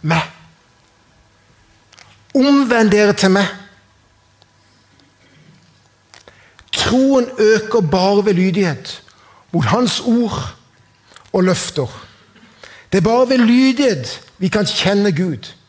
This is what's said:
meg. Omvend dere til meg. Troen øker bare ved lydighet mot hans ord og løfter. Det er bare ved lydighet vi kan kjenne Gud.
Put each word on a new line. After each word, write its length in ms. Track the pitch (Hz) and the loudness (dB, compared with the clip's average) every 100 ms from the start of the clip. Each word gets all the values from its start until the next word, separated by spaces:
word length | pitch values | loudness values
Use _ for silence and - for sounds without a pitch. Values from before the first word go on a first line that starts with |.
| 151 | -2
meg. 220 | 165 - - - _ _ _ _ _ _ _ _ _ _ _ _ _ _ - - _ _ 269 | -4 -4 -14 -20 _ _ _ _ _ _ _ _ _ _ _ _ _ _ -20 -20 _ _ 0
Omvend 540 | 277 277 262 233 220 | 2 2 2 2 2
dere 220 | 208 208 202 | 4 2 2
til 160 | 190 | 2
meg. 140 | 190 190 - - _ _ _ _ _ _ _ _ _ _ _ _ _ _ _ _ _ _ _ _ _ _ _ _ - - _ _ _ _ - | 2 0 -6 -20 _ _ _ _ _ _ _ _ _ _ _ _ _ _ _ _ _ _ _ _ _ _ _ _ -20 -20 _ _ _ _ -4
Troen 500 | - 247 269 269 240 - | 0 2 2 2 0 0
øker 420 | 214 220 214 233 165 | 2 2 0 -2 0
bare 360 | 185 190 202 208 | 0 2 2 2
ved 120 | 180 | 0
lydighet 560 | 185 185 185 135 - - - _ _ _ _ | 0 0 -2 -4 -12 -18 -20 _ _ _ _
mot 140 | 170 117 | -4 0
hans 340 | 214 247 - - | 0 0 -2 -2
ord 300 | 233 226 - - - _ _ _ _ _ - - | 0 0 -6 -10 -14 _ _ _ _ _ -20 -6
og 100 | - | 0
løfter. 460 | 185 180 - - 127 - - _ _ _ - _ - - - | 0 0 -4 -6 -8 -10 -20 _ _ _ -20 _ -20 -20 -4
Det 100 | 190 | -2
er 60 | 196 | 2
bare 220 | 233 254 | 2 2
ved 80 | 262 | 2
lydighet 840 | 226 240 262 247 277 165 120 - - _ | 4 4 2 2 0 0 -6 -14 -18 _
vi 140 | 185 | -2
kan 140 | 214 196 | -2 -2
kjenne 400 | - 185 202 202 156 | -2 -2 0 0 -2
Gud. 340 | 185 123 - - | -4 -6 -12 -20